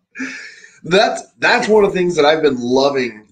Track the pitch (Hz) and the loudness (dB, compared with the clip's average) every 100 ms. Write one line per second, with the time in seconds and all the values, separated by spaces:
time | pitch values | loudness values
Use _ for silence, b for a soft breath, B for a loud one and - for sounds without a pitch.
0 | _ - 262 B B B B B 151 185 | _ -14 -12 B B B B B 0 2
1 | 247 - - - 170 233 180 214 196 185 | 2 -2 -12 -4 0 0 2 2 2 0
2 | 175 151 143 160 151 127 120 131 139 135 | -2 2 2 2 0 0 -2 0 2 0
3 | 120 107 - | -6 -8 -12